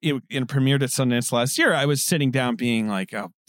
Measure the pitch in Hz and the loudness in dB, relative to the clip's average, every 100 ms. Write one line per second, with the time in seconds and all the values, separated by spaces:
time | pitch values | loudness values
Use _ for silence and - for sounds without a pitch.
0 | 156 139 - 143 123 135 131 139 131 - | -2 -2 -4 -6 -2 0 2 2 0 0
1 | 131 120 120 120 127 - 330 156 143 139 | 0 0 0 0 0 2 2 2 2 0
2 | - 165 135 127 123 117 120 113 107 98 | 0 0 2 0 -2 -2 0 0 -2 -4
3 | 95 110 98 - | -4 -8 -10 -14